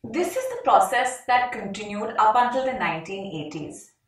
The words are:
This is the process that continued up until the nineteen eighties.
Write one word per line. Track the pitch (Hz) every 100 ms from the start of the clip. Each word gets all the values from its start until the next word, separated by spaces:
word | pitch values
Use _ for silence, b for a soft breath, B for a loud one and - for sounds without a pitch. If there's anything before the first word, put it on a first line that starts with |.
This | 226 262 359
is | 523 523
the | -
process | - 214 190 240 254 - -
that | 247 247
continued | 226 202 202 208 208 220 196
up | 214 240
until | 247 262
the | 262 254
nineteen | 170 160 160 196 196
eighties. | 156 147 160 - - - _